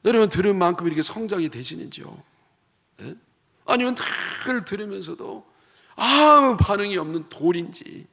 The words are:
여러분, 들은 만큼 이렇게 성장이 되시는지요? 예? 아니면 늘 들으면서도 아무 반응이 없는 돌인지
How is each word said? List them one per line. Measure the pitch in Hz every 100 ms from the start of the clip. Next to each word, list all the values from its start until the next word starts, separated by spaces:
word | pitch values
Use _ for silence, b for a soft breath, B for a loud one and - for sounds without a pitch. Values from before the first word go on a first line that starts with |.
여러분, | 202 233 208
들은 | 165 196 190
만큼 | 175 175 170
이렇게 | 156
성장이 | 156 220 220 190 156
되시는지요? | 117 123 - - - - - _ _ _ _ _ _ _ _
예? | 113 196 _ _ _ _ -
아니면 | 247 247 247 - - - - -
늘 | 254
들으면서도 | 185 196 208 196 165 165 - - - b b b b -
아무 | 233 285 302 294 269 208
반응이 | - 202 202 185
없는 | 151 165 156
돌인지 | - 165 175 170 - - - -